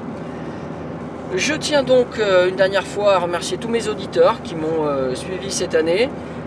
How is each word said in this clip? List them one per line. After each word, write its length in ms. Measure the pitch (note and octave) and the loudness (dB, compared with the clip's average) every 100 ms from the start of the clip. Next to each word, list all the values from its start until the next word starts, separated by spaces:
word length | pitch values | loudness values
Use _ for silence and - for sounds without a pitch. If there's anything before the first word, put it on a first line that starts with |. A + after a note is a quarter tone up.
| - G#2+ - - - - - - - - - - - F#3 | -10 -10 -10 -10 -10 -10 -10 -10 -10 -10 -10 -10 -6 -4
Je 180 | G3 | -2
tiens 300 | D4+ - D4 | -2 0 2
donc, 340 | B3 B3+ - A#3 | 4 4 4 0
euh, 300 | G#3 F#3 F#3 | 4 6 6
une 80 | F#3+ | 4
dernière 320 | F#3+ G3 - | 2 2 -2
fois 280 | G3 G#3 F#3+ | 0 4 4
à 40 | |
remercier 380 | F3 F3 - F3+ | 2 -2 -4 -4
tous 100 | A3+ | -2
mes 220 | A#3 G#3+ | -2 -2
auditeurs 520 | G#3 - F3 F3 A#3+ | -4 -2 4 4 4
qui 140 | - E3 | -4 -6
m'ont, 300 | D#3 D#3+ D3 | -2 0 0
euh, 280 | C#3 C3 B2+ | 0 -2 -4
suivi 360 | D#3+ F#3 F#3+ | -6 -8 -6
cette 240 | - F3 E3+ | -4 0 2
année. 340 | D#3+ F#3 C4+ - - - | 2 2 0 -2 -10 -10